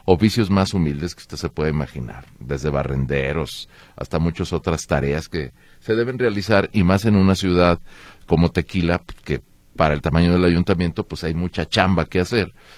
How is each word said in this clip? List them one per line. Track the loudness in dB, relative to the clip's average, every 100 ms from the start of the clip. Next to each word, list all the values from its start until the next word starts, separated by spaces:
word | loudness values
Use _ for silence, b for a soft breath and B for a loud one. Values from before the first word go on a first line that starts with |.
oficios | 2 4 4 2 2
más | 2 2
humildes | 0 -2 -2 -6
que | -10
usted | -16 -10
se | -8
puede | -4 -2
imaginar, | -2 -4 -8 -12 -14 -20 -18
desde | -10 -6 -2
barrenderos | -2 -2 -2 -2 -2 -2 -4 -6 -10 -18 B B -14
hasta | -6 -2
muchas | -2 -2 -4
otras | -4 -2 -4 -2
tareas | -2 0 -4 -6
que | -8 -8 b b b
se | -4
deben | -2 -2 -2
realizar, | -2 -2 0 0 2
y | 2
más | 4 4
en | 4 4
una | 4
ciudad | 2 2 2 4 2 B B B B -2
como | 2 2
Tequila, | 0 -4 -2 -2 -2 -6 -14
que | -6 -6 -8 _ _ 0
para | 0
el | 2
tamaño | 0 2 4
del | 4
ayuntamiento, | 4 2 2 0 -2 -4 -8
pues | -8
hay | -6
mucha | -4 -4 -6 -2
chamba | 0 2 2
que | 0 0
hacer, | 0 0 -2 B B